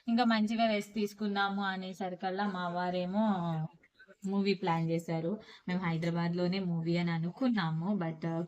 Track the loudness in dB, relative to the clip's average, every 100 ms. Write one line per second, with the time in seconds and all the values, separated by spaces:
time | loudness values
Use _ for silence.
0 | 0 2 4 4 2 2 2 2 -2 -2
1 | -2 -2 -2 0 0 0 -2 -4 -6 -6
2 | -6 -4 -4 0 -2 -2 -2 -2 0 0
3 | 0 2 2 2 0 -2 -4 -8 _ _
4 | -20 -10 -2 2 2 2 2 0 2 0
5 | 0 -2 -2 -4 -8 -12 -4 -2 0 0
6 | 0 0 0 0 0 0 0 0 0 0
7 | 0 0 -2 0 0 2 0 0 0 0
8 | -2 -4 -2 -2